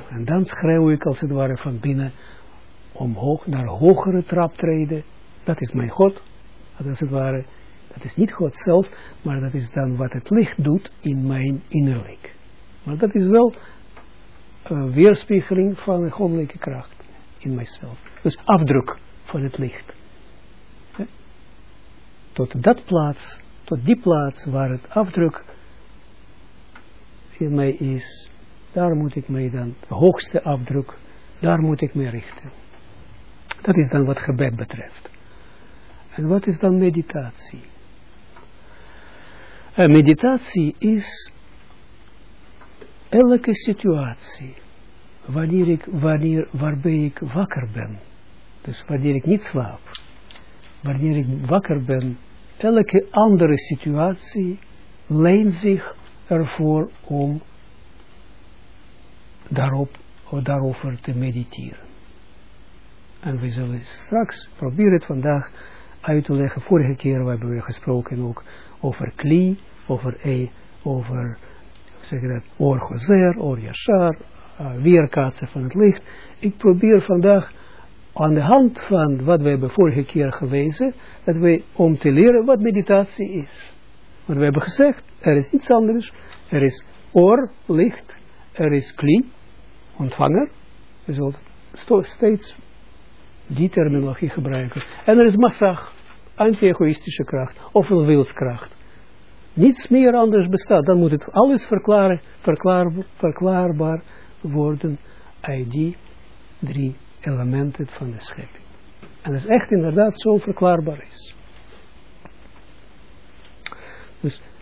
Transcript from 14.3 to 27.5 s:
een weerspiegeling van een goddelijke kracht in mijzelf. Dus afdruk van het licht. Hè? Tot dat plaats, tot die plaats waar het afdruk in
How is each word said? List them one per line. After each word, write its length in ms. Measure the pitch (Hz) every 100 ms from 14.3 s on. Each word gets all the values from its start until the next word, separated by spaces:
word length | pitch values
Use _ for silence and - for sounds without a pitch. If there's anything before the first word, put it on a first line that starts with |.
| - - -
een 300 | - 151 135
weerspiegeling 840 | 131 196 202 - 202 - 185 196 190
van 240 | - 175
een 80 | 170
goddelijke 480 | - 190 165 151 -
kracht 460 | - 131 - - - - - -
in 160 | 139
mijzelf. 460 | 127 117 - 127 120 - -
Dus 160 | 170 -
afdruk 540 | - 196 147 135 - - - -
van 200 | - 151
het 160 | 135 -
licht. 380 | 127 - - - - - - - - - - - -
Hè? 120 | - 202 - - - - - - - - - - - -
Tot 300 | - 127 127
dat 220 | 120 247
plaats, 560 | - 175 147 139 - - - -
tot 200 | - 151
die 160 | 127 240
plaats 440 | 190 160 139 - -
waar 240 | 135 135
het 180 | 127 -
afdruk 560 | 214 196 175 165 - - - - - - - - - - - - - - - - - - - - -
in 160 | 156